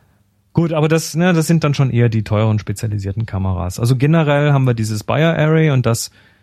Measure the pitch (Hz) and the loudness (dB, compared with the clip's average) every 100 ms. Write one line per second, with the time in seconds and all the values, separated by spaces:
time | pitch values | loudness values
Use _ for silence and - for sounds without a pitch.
0 | _ _ _ _ _ - 165 160 156 165 | _ _ _ _ _ -2 0 0 0 0
1 | 160 156 180 165 156 165 151 139 135 120 | -2 0 2 2 2 2 2 0 0 2
2 | 120 110 104 107 110 107 - 101 110 104 | 2 0 -2 0 0 0 -4 -6 -6 -6
3 | 98 104 113 95 95 90 90 - 120 131 | -6 -6 -6 -4 -4 -4 -6 -4 0 2
4 | 143 165 147 143 147 139 127 113 107 107 | 2 2 2 2 2 2 2 0 -2 -4
5 | - 120 165 160 156 160 160 131 117 117 | -2 0 0 2 2 2 2 2 0 -2
6 | - - _ _ | -6 -16 _ _